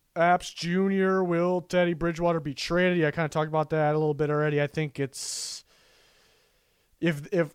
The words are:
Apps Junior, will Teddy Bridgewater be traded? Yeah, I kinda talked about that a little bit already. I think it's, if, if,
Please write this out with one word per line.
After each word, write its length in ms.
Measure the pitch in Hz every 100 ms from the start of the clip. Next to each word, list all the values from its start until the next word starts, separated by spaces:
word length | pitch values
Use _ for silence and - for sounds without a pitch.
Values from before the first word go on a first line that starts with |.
| _ -
Apps 360 | 170 180 -
Junior, 680 | - 170 180 196 196 190 190
will 380 | 180 170 175 180
Teddy 340 | - 180 175
Bridgewater 460 | 170 170 165 170 165
be 140 | 147
traded? 440 | 131 - 170 185 180
Yeah, 100 | 151
I 20 |
kinda 160 | 143 156
talked 200 | 160 156
about 220 | 156 151
that 240 | 156 151
a 40 | 151
little 160 | 156
bit 160 | 147 151
already. 300 | 147 151 147
I 60 | 143
think 320 | - 151 -
it's, 640 | 139 - - - - - - _ _ _ _ _ _ _ _ _ _ _ _ -
if, 320 | 160 147 151
if, 220 | 185 160